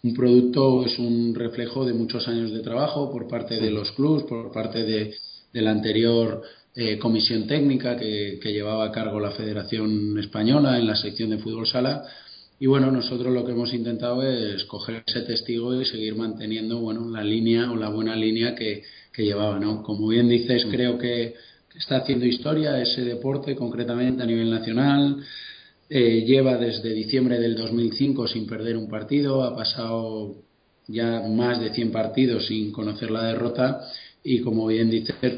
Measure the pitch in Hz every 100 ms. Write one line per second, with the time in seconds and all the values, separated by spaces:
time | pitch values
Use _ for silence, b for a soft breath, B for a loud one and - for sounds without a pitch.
0 | 120 123 123 123 123 143 135 131 123 -
1 | 120 117 117 113 117 127 120 135 131 113
2 | 113 117 120 117 113 110 110 117 151 151
3 | 139 123 - 117 - 113 110 107 98 -
4 | 147 151 143 117 117 110 110 113 107 107
5 | 107 B B B _ 117 110 107 110 110
6 | 117 117 113 - B B B - 113 107
7 | 117 110 - 113 107 147 143 127 123 120
8 | 110 104 101 87 110 104 104 110 107 110
9 | 107 104 104 - 110 104 95 113 107 107
10 | 104 104 95 110 110 143 139 123 113 107
11 | 107 - 110 107 110 113 110 127 131 -
12 | B B B B B _ 135 135 131 131
13 | 113 123 123 123 123 120 120 123 117 113
14 | 120 123 135 123 107 98 - 107 - 113
15 | - 120 - 113 - 117 117 127 127 110
16 | 110 107 113 110 110 110 110 117 113 113
17 | 117 113 104 113 113 113 120 113 107 107
18 | 110 110 110 113 117 113 110 104 B B
19 | B - 107 104 107 98 104 107 - 104
20 | 107 113 120 117 120 120 113 120 123 120
21 | 123 120 117 B B B _ - - 131
22 | - 127 123 123 147 156 151 135 120 -
23 | 120 120 131 135 147 135 120 113 117 120
24 | 127 127 120 113 113 113 113 113 143 143
25 | 143 143 B B B B B B _ 143
26 | 117 113 110 135 131 123 120 107 110 110
27 | 107 135 127 120 117 110 - 117 113 -
28 | 139 123 113 113 107 110 113 113 107 107
29 | 107 143 139 135 127 120 110 - 113 113
30 | 113 110 104 95 _ _ _ _ - 110
31 | 117 113 110 110 123 120 110 - 113 110
32 | 110 - 127 113 - 110 104 110 107 104
33 | 110 110 113 120 117 - 127 - B B
34 | B B 143 123 117 110 110 110 113 113
35 | 110 - 127